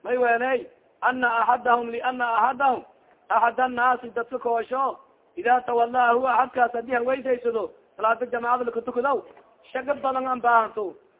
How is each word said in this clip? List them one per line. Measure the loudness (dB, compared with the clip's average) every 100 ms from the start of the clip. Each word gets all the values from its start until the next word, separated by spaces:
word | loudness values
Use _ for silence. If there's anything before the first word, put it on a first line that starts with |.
May | -4 0
weeney, | 2 2 0 -2 -4 _ _ _
anna | -2 0 0 2
axadahum, | 2 2 2 2 0
lianna | -6 -6 -4 -2
axadahum, | 2 0 2 0 0 -6 _ _ _ _
axad | 2 2 2
annaasi | -2 2 0 0 -4
dadka | -8 -6 -6
koosho, | -2 -2 -2 -4 -4 -6 _ _ _ -4
idaa | 2 2
tawallaa | 2 0 2 2 4
huwa | 4 4 2
axadkaas | 2 2 0
haddii | 0 -2 -2
haweysaysado, | 0 -2 -2 -2 -2 -4 -6 -10 _ -2
salaada | 0 0 -2
jamaacada | -4 -2 -2
la | -2
ku | -4
tukadaw, | -4 -2 0 -2 -4 -20 _ _ -12
shago | -10 -6 -4
badan | -2 -2 -4
aan | -2
baahanto. | 4 4 2 -4 -8 -10 _